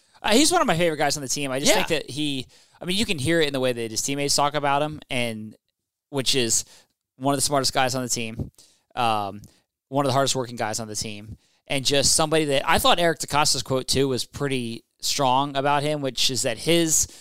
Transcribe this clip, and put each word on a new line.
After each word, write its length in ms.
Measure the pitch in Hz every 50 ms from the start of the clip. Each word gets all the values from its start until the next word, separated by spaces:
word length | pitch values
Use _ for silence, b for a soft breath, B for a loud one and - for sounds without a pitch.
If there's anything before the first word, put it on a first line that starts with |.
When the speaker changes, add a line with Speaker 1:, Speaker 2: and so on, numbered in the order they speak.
| b b b b
Speaker 1:
Uh, 100 | - -
he's 200 | 208 262 311 302
one 100 | 349 349
of 60 | 302
my 100 | 233 165
favorite 200 | 160 180 165 156
guys 180 | 139 151 143 139
on 60 | 147 139
the 60 | 120
team. 220 | - 147 143 135
I 80 | 127 135
just 100 | 147 262
Speaker 2:
Yeah. 40 | - - -
Speaker 1:
think 40 | -
that 200 | 160 143 - -
he, 380 | 123 147 151 147 139 131 - b b b b b b b
I 40 | 156
mean, 120 | 175 185
you 80 | 202 226
can 140 | 208 185 135
hear 200 | 123 156 170 170
it 80 | 156
in 60 | 143 139
the 60 | 131
way 120 | 127 127
that 200 | 123 117 117 110
his 100 | 110 107
teammates 340 | - - 139 143 143 143 -
talk 180 | 151 143 143 147
about 280 | 147 139 139 139 143
him, 180 | 151 151 151 - - -
and 460 | 139 123 120 117 110 107 110 107 - - _ _ _ _ _ _ _ _ _ _
which 260 | 143 135 123 - -
is 300 | 135 117 113 113 - - b b b b b b _ _ _ _
one 160 | - 131 139 143
of 40 |
the 40 | 139
smartest 320 | - - 147 135 131 - -
guys 220 | 143 131 123 120
on 60 | 131 127
the 60 | 117
team, 420 | - 120 117 110 113 - - - - b b b b b b b _
um, 460 | - 120 113 110 104 101 98 98 101 - b b b b b _ _ _ _
one 160 | 135 139 143
of 40 | 131
the 40 | 127
hardest 220 | 139 139 127 -
working 200 | 135 120 113 120
guys 240 | 117 113 107 110 110
on 80 | 113
the 80 | 107 107
team, 420 | - - 110 104 104 104 104 104 - _ _ _ _ _
and 180 | - 147 139 123
just 300 | 123 143 139 127 - -
somebody 300 | - 160 151 160 160 156
that, 180 | 143 135 143 -
I 120 | 151 165 208
thought 200 | - 262 202 170
Eric 200 | 175 170 156 -
DeCosta's 440 | - - 143 143 151 - - 131 -
quote, 240 | - 135 131 127
too, 200 | - - 131 143
was 180 | 135 127 117 -
pretty 580 | - - - 143 139 135 123 120 113 117 - - _ _ _
strong 560 | - - - - 143 127 123 135 143 147 139
about 280 | 139 135 143 143 143 143
him, 180 | 151 151 147
which 280 | 139 131 120 - - -
is 120 | 131 110
that 160 | 135 127 113
his 500 | 110 - 156 170 170 165 160 156 - - B B B